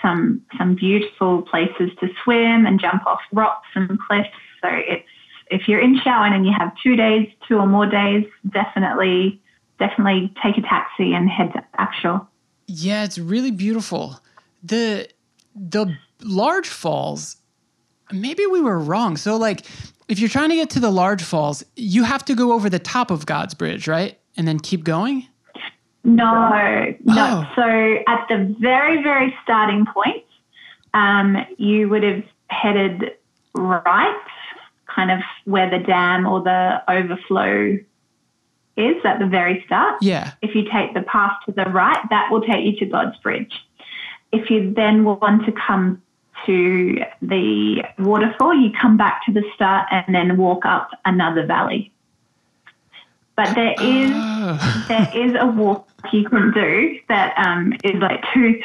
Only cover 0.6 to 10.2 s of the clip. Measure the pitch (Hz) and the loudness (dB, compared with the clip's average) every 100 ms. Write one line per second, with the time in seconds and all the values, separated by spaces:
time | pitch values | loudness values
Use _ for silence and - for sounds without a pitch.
0.6 | 180 180 185 208 208 - 185 175 170 165 | 0 2 2 0 0 -2 0 0 0 -2
1.6 | 180 - 180 - 202 - - 233 233 226 | -2 -2 -4 -2 -6 -4 0 2 4 4
2.6 | 220 196 - 190 185 185 - 208 220 - | 4 4 2 -2 -2 -4 -4 0 0 -2
3.6 | - 196 185 190 - 208 208 - - - | -8 -4 -4 -4 -2 -2 -2 -8 -20 -8
4.6 | 180 170 - 170 - - - - - 190 | -4 -4 -4 -6 -10 -20 -20 -20 -6 -4
5.6 | - 214 254 262 262 240 208 196 190 196 | 0 4 4 4 2 2 2 2 2 2
6.6 | 175 - 262 226 220 220 214 - - 220 | -2 -2 2 2 4 2 0 -4 -2 2
7.6 | 196 202 208 202 202 208 208 - 196 196 | 4 4 2 2 2 0 -2 -6 -6 -4
8.6 | 208 196 185 - 190 180 190 196 _ _ | -4 -2 -2 0 0 2 0 -2 _ _
9.6 | _ - 202 - 196 185 | _ -4 -4 0 0 2